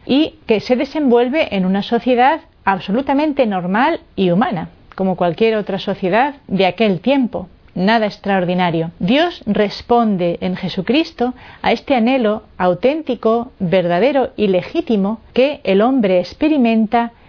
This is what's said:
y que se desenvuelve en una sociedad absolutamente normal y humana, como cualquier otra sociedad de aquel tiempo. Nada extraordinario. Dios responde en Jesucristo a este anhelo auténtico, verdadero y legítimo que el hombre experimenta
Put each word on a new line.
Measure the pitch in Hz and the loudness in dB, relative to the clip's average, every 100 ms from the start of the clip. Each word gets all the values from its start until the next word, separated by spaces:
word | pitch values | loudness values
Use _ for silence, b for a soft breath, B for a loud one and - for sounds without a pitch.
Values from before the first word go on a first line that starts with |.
| - | -2
y | 269 320 - - | 0 0 -4 -2
que | 220 | -2
se | - 247 | 0 -2
desenvuelve | 302 311 277 240 247 311 - 196 | -2 -2 2 2 2 0 -2 -2
en | 185 | 0
una | 196 | -2
sociedad | - 233 254 240 254 311 - _ | -2 -2 0 2 2 0 -6 _
absolutamente | - 190 - 214 277 277 311 285 226 | -2 -2 -2 -2 0 0 0 0 0
normal | 185 180 202 285 339 - | 0 -2 0 0 -2 -8
y | - 185 | -2 0
humana, | 175 349 180 165 - - | 2 0 -4 -8 -16 -16
como | - 190 180 | -6 -4 0
cualquier | 175 170 226 220 | -2 0 0 0
otra | 202 190 | -4 -6
sociedad | - 190 185 208 285 277 - | -6 -4 0 0 0 -4 -6
de | 190 185 | 0 0
aquel | 180 220 175 | 2 0 0
tiempo. | 240 277 233 175 180 - - | 0 0 0 -4 -12 -18 -12
Nada | - 190 226 208 | -2 0 2 0
extraordinario. | - 196 190 175 180 180 170 165 - | -4 -2 0 0 0 0 -2 -4 -4
Dios | 180 269 349 349 | 0 2 0 -4
responde | - 196 202 - - 240 226 190 175 165 | -4 0 0 -2 0 2 2 0 -2 -2
en | 185 185 | -4 -4
Jesucristo | 185 - 175 277 330 - 247 - B B | -6 -6 0 0 0 -4 -4 -6 B B
a | - | -2
este | 233 - | -2 0
anhelo | 262 226 262 214 214 - - | 0 2 2 0 -2 -8 -2
auténtico, | 180 180 254 311 302 233 220 233 233 - | 0 2 0 -2 -4 -2 0 0 -4 -6
verdadero | 180 185 170 175 247 277 247 | 0 0 2 2 2 2 -2
y | - 208 | -2 0
legítimo | 180 - - 339 214 190 226 - | 0 -2 -6 0 0 0 -4 -4
que | - 269 - | 0 0 0
el | - 190 | 0 2
hombre | 233 269 202 180 | 2 2 2 0
experimenta | 175 - 302 302 233 220 214 233 233 b | -2 -2 0 2 2 2 2 0 -2 b